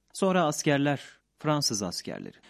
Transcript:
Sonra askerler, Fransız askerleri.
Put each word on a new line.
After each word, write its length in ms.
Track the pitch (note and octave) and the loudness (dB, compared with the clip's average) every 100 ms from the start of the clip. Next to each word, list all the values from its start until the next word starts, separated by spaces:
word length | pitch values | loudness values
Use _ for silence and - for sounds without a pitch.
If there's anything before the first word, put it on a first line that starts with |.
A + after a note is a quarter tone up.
| _ | _
Sonra 320 | - F#3+ F#3 | -2 2 4
askerler, 560 | D3+ D3+ D#3 C#3 C#3+ C#3 - - _ _ | 2 0 2 2 2 -2 -8 -20 _ _
Fransız 440 | D3+ D3 D3 A#2 | 0 0 0 -2
askerleri. 540 | F2+ - - G1+ G1+ - | -4 -6 -8 -10 -12 -18